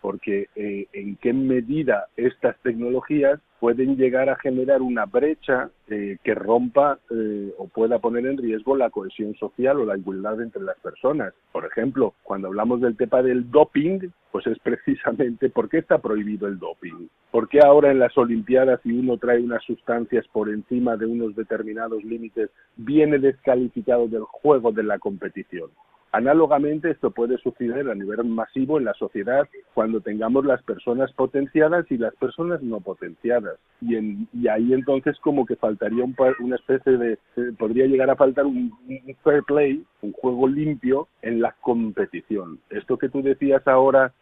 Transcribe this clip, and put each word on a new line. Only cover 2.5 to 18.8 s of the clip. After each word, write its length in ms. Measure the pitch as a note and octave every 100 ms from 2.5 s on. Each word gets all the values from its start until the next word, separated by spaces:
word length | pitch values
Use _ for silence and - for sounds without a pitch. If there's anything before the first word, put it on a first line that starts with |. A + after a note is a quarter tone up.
| -
tecnologías 760 | B2+ A2+ A#2+ B2+ - D3+ C#3 D3 _ _
pueden 360 | A#2 A#2+ C3 C3+
llegar 340 | C3 B2+ C3+
a 60 | B2+
generar 440 | C#3+ B2+ C3 C3+
una 240 | B2+ A#2+
brecha, 640 | A2+ A#2+ D3 D#3 - C3 C3+ _ _
eh, 280 | G#2 G2+ F#2+
que 100 | -
rompa, 640 | G#2 F#2+ A#2 B2 B2+ C#3+ C#3 _
eh, 420 | A2+ A2 G#2 G2+ -
o 100 | F#2+
pueda 300 | - A2+ A2+
poner 260 | A#2 A#2+
en 140 | B2+ C#3
riesgo 360 | A#2+ A2 A2
la 140 | C3+ A#2
cohesión 460 | G#2+ F#2+ - G#2+
social 440 | G#2 G2+ - B2+ C#3+
o 60 |
la 140 | A2 G2
igualdad 420 | F#2+ F#2+ G2+ A2
entre 220 | A#2 G2+
las 160 | F#2+ F#2
personas. 560 | F#2 - B2+ D3+ G2 _ _
Por 140 | F2 D#2+
ejemplo, 480 | - B2 C3+ A2 _
cuando 260 | - G2 F#2+
hablamos 320 | G2 A2+ A#2+
del 160 | B2 A2
tema 240 | A#2+ B2+
del 300 | B2+ B2+ B2
doping, 580 | C#3+ D3+ C#3+ D#3 F#3+ F#3 _ _
pues 140 | - -
es 120 | A2+
precisamente 920 | - A#2+ - C3+ - A2+ B2+ A#2 C3
¿por 180 | B2 -
qué 100 | D#3+
está 200 | D#3 D#3
prohibido 500 | A#2+ G#2+ G#2 G#2 G2+
el 100 | G2
doping? 500 | E2+ E2+ F2 E2 E2 _ _
¿Por 200 | A#2 A2
qué 100 | C#3+
ahora 300 | C#3+ D3 C#3+
en 80 | C3+
las 180 | A#2+ -
Olimpiadas, 640 | A#2+ A2+ G#2 B2+ C3 B2